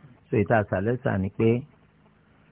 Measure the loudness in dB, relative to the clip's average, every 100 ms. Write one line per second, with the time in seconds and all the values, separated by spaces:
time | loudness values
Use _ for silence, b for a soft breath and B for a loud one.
0 | -20 -20 _ -2 2 2 0 -2 -2 -2
1 | -2 -2 -4 0 2 2 -4 _ _ _
2 | _ _ _ _ _